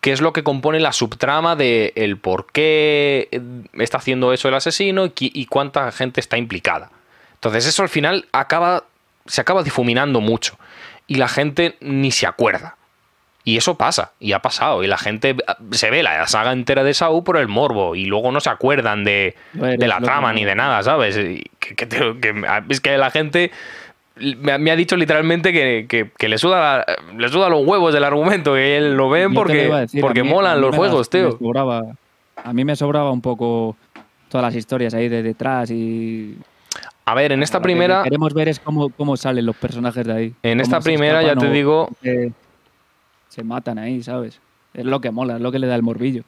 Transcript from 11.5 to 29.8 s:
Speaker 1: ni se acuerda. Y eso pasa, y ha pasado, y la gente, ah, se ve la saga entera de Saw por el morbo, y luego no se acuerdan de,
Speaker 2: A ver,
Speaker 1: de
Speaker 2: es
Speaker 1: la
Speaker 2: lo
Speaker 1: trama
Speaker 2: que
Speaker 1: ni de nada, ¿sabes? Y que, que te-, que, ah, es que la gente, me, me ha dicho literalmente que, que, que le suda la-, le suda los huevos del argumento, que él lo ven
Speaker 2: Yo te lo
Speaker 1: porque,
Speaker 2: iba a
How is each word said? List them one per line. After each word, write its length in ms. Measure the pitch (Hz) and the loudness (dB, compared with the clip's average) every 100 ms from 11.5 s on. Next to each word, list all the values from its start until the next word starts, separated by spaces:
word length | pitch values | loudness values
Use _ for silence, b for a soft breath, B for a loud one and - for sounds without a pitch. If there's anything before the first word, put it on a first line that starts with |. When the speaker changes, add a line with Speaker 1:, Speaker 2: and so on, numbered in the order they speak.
| 143 170 - | 0 -2 -2
Speaker 1:
ni 320 | 135 135 139 | -4 0 0
se 140 | 123 - | 0 -2
acuerda. 500 | - 113 92 - - _ _ _ _ _ _ - | 0 0 0 -6 -20 _ _ _ _ _ _ 0
Y 100 | 113 | 0
eso 200 | 143 175 | 0 0
pasa, 360 | 131 170 85 _ | 0 0 -4 _
y 120 | 104 | -2
ha 80 | 98 | 0
pasado, 440 | 127 - 139 117 | 0 -2 -2 0
y 20 | 95 | 0
la 100 | 95 | -2
gente, 400 | - 107 135 127 - | -2 -2 -2 0 -4
ah, 120 | - 113 | -6 -4
se 180 | 117 110 | -2 2
ve 120 | 135 | 2
la 240 | 143 78 82 | 0 0 0
saga 240 | 107 113 | 0 0
entera 300 | 127 123 135 | -2 0 2
de 100 | 135 | 2
Saw 300 | 143 170 160 | 2 2 0
por 120 | 175 170 | 2 0
el 100 | 123 | 2
morbo, 460 | 104 143 110 92 | 0 0 0 -2
y 120 | 85 95 | -2 -2
luego 240 | 101 123 | 0 0
no 80 | 139 | 0
se 80 | 143 | -2
acuerdan 560 | 117 131 143 117 104 | 0 0 2 0 0
de, 300 | 101 101 98 - B - | 0 2 0 -4 B -6
Speaker 2:
A 40 | |
ver, 160 | 127 123 | -2 0
Speaker 1:
de 60 | |
Speaker 2:
es 40 | 120 | 2
Speaker 1:
la 100 | 95 | 2
Speaker 2:
lo 60 | 120 | 0
Speaker 1:
trama 240 | 135 127 | 0 0
Speaker 2:
que 40 | 110 | 0
Speaker 1:
ni 80 | 104 | 0
de 80 | |
nada, 280 | 98 135 117 | 0 2 2
¿sabes? 340 | 101 151 110 101 | 2 2 2 0
Y 240 | 95 92 - _ | -4 -6 -12 _
que, 160 | - | -10
que 100 | 104 117 | -8 -6
te-, 340 | 110 120 117 | -2 -2 -2
que, 220 | 117 104 101 | -4 -2 -2
ah, 160 | 104 90 | -4 -2
es 100 | 135 | -4
que 160 | 135 139 | 0 0
la 140 | 131 | 2
gente, 400 | 151 156 165 175 B B B B _ _ - | 0 -2 0 -2 B B B B _ _ -8
me, 400 | 131 123 143 139 | -6 -4 -2 0
me 140 | 156 | 2
ha 60 | 165 | 2
dicho 200 | 170 185 | 2 2
literalmente 560 | 160 156 160 170 175 | 2 2 2 2 2
que, 320 | 170 135 113 113 | 2 2 0 0
que, 240 | 117 104 _ | -2 -2 _
que 120 | 110 | -2
le 80 | 110 | 0
suda 400 | 165 185 151 135 - | 2 2 2 2 0
la-, 0 | 90 85 104 | -4 -8 -4
le 100 | 120 | -2
suda 220 | 156 190 | 2 2
los 160 | 160 139 | 4 4
huevos 260 | 196 170 | 4 4
del 120 | 147 | 4
argumento, 500 | 143 147 160 202 147 | 2 2 2 2 2
que 240 | 135 135 143 | 2 4 2
él 160 | 147 135 | 2 2
lo 140 | 131 | 2
ven 140 | 156 | 4
Speaker 2:
Yo 40 | 190 | 2
te 60 | |
lo 60 | 214 | 2
Speaker 1:
porque, 220 | 190 151 131 | 2 2 2
Speaker 2:
iba 100 | |
a 40 | 151 | 0